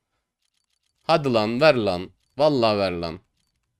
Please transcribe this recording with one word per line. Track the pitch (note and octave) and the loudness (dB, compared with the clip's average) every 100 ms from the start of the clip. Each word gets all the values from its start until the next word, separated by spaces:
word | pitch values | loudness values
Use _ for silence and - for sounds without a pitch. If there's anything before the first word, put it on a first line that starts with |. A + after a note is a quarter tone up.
| _ _ _ _ _ _ _ _ _ _ | _ _ _ _ _ _ _ _ _ _
Hadi | - D#3+ C#3 | -2 -2 0
lan | A2+ G#2+ A#2+ | -2 -2 2
ver | D#3 B2+ | 2 2
lan. | G2+ F2 F#2 _ _ - | 0 -4 -8 _ _ -2
Vallahi | D3+ C#3 A2+ G#2 | 0 2 2 2
ver | F#2+ | -2
lan. | F2 E2 F2 _ _ _ _ _ _ | -4 -8 -10 _ _ _ _ _ _